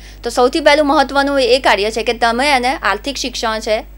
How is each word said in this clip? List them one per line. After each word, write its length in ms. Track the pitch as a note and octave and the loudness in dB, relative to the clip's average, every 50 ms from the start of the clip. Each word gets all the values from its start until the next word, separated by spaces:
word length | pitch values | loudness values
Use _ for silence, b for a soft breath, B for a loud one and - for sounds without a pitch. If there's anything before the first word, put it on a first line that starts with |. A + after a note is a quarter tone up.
| B B B B | B B B B
તો 80 | B A#3 | B -4
સૌથી 300 | - C4+ B3 B3+ D#4+ E4 | 0 2 2 2 2 2
પહેલું 260 | C#4+ D#4 D4 D4+ D4+ | 4 4 4 4 2
મહત્વનું 560 | C#4 D4+ D4+ C#4 C4+ C#4 C#4 C#4 C#4+ C#4 C#4 | 2 2 2 2 0 0 -2 0 0 0 0
એ 160 | C4 A#3+ B3 C4+ | 2 2 2 2
કાર્ય 320 | - - A3 F#3+ G3+ A3 | 2 2 2 2 0 -2
છે 120 | A3 A#3 | -4 -4
કે 100 | A3 - | -4 -4
તમે 380 | A#3 A3+ A#3+ A#3 A3+ A#3+ C#4 D4+ | -2 0 0 0 0 0 0 2
એને 180 | C#4+ B3 A#3+ B3+ | 2 0 0 -2
આર્થિક 480 | D4 - - G#3 G3 G#3 - C#4+ C4+ | -2 -2 -2 -2 -2 -2 -4 -8 -8
શિક્ષણ 420 | - - B3 B3 - B3 A3 A3 A3 | -6 -8 -8 -6 -6 -6 -4 -4 -4
છે 260 | A3 A#3 G#3+ A3+ - - - | -4 -4 -4 -4 -4 -10 -18